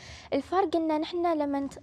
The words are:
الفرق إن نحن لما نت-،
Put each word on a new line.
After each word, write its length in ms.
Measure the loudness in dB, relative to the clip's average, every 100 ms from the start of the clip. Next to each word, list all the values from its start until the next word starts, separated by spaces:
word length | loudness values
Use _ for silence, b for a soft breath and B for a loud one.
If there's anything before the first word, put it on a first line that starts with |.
| B B B
الفرق 440 | -2 2 2 2 2
إن 240 | 2 0
نحن 380 | 0 0 2 2
لما 220 | 0 -2
نت-، 180 | -4 -8